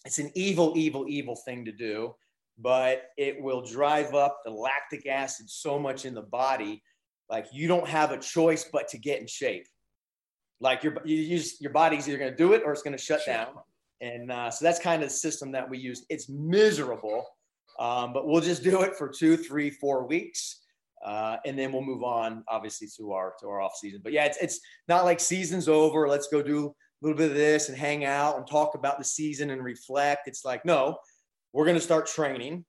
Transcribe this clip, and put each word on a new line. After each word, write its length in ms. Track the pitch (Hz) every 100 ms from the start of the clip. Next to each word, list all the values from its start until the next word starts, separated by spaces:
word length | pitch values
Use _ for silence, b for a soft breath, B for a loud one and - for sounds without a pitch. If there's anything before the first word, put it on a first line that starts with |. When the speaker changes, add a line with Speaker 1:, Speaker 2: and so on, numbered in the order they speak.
| 135
Speaker 1:
It's 120 | -
an 140 | 147
evil, 400 | 185 196 170 160 160
evil, 300 | 156 139 135
evil 280 | 143 123 113
thing 300 | 131 123 113
to 60 |
do, 440 | 104 113 107 120 - _ _ _ 117
but 460 | 123 127 127 131 - -
it 220 | 139 139
will 220 | 135 127
drive 540 | 113 123 147 151 147 143
up 240 | 139 -
the 80 | 113
lactic 540 | 107 127 139 - 143 139
acid 420 | 135 135 - 110
so 280 | - 151 143
much 280 | 135 131 131
in 80 |
the 80 | 113
body. 600 | 107 120 135 127 104 107 _ _ _ _ -
Like, 180 | 110 -
you 140 | 135 165
don't 200 | 175 156
have 240 | 156 147
a 60 | 135
choice 460 | - 170 165 156 -
but 160 | 143 -
to 80 | 117
get 220 | 139 131
in 60 | 117
shape. 400 | - 127 90 - _ _ _ _ _ _ _ _ _
Like, 220 | 131 127
your, 120 | 151 151
you, 140 | 156 156
you 200 | 156 175
just, 240 | - -
your 120 | 143
body's 340 | 147 160 147 143
either 100 | 143
gonna 180 | 131 151
do 180 | 175
it 100 | 220 151
or 60 |
it's 100 | 147
gonna 160 | 143 135
shut 240 | - 147
Speaker 2:
Sure. 120 | 135
Speaker 1:
down. 200 | 117 120 147 - _ _ _
And, 320 | 120 120 123
uh, 180 | 123 117
so 160 | - 165
that's 140 | 170
kind 240 | 180 160
of 60 | 139
the 60 | -
system 360 | 156 151 135
that 180 | 135 123
we 80 | 131
use. 280 | 127 123 -
It's 180 | 151 -
miserable, 1000 | 143 160 196 214 151 127 110 107 113 - _ _ _ _ -
um, 360 | 120 123 123
but 140 | 131 151
we'll 140 | 165
just 220 | 180 170
do 180 | 185 190
it 140 | 190 -
for 120 | 139
two, 300 | - 160 165
three, 320 | 147 147 143
four 380 | 143 139 131 123
weeks. 500 | 170 - - - - _ _ _ _
Uh, 340 | 101 107 110 117 143
and 100 | 135
then 140 | 131
we'll 100 | 131
move 220 | 135 117
on, 400 | 123 117 113 113 113
obviously, 400 | 110 107 - 104 -
to 160 | 104
our, 220 | 95 92 -
to 80 | 101
our 120 | 101
off 160 | 95 -
season. 260 | 104 98
But 100 | 110
yeah, 120 | 147 147
it's, 120 | -
it's 220 | 175 - B B -
not 160 | 175
like 160 | 180 170
season's 480 | - 185 165 180 151
over. 400 | 156 156 156 143
Let's 200 | 143 -
go 160 | 147
do 240 | 143 147 147
a 40 | b b _
little 160 | 151 151
bit 140 | 160
of 40 | 143
this 340 | 151 151 151
and 80 | 131
hang 280 | 147 147 139
out 320 | 143 151 135
and 80 | 127
talk 300 | 147 147 147
about 240 | 139 143
the 40 |
season 460 | 135 - 151 139 147
and 140 | 131
reflect. 640 | 127 120 - 139 143 143 -
It's 180 | - 131
like, 180 | 123
no, 360 | 170 147 139 - B B B _ _
we're 120 | 139 156
gonna 140 | 165
start 260 | - 160 156
training. 600 | - 143 131 131 175